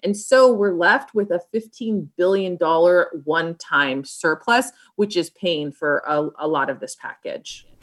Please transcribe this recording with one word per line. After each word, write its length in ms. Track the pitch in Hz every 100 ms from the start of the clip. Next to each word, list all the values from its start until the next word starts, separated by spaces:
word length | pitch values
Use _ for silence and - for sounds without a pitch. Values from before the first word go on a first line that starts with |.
And 120 | 202
so 380 | 202 - 262 254
we're 220 | 214 202
left 400 | 170 175 262 -
with 160 | 214 202
a 100 | 175 -
fifteen 600 | 220 220 - 220 202 143 -
billion 400 | 180 196 185 175
dollar 500 | 160 165 175 180 - 165
one-time 800 | 143 165 165 165 - 143 139 135
surplus, 680 | 135 - 165 156 - 240 254 _ _ -
which 200 | 208 175
is 140 | 165
paying 420 | - 180 156 147
for 300 | - 151 143 -
a, 220 | 151 156 -
a 80 | 151
lot 220 | 151 135
of 120 | 120
this 140 | -
package. 720 | - - - - - - - _ -